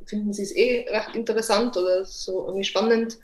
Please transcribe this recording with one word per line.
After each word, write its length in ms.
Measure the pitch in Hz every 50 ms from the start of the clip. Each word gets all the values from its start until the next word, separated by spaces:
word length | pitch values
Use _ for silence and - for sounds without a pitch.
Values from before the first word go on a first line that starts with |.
| -
finden 260 | - 208 208 208 208 202
sie 100 | 208 196
es 120 | 190 -
eh 320 | - 226 254 247 240 240 -
recht 260 | - - 220 - -
interessant 640 | 226 226 - 214 220 214 - 214 202 233 247 -
oder 280 | 180 180 180 185 185 190
so 420 | - - - - - 185 185 -
irgendwie 180 | - 185 196 196
spannend. 540 | - - 190 208 226 233 226 226 226 - -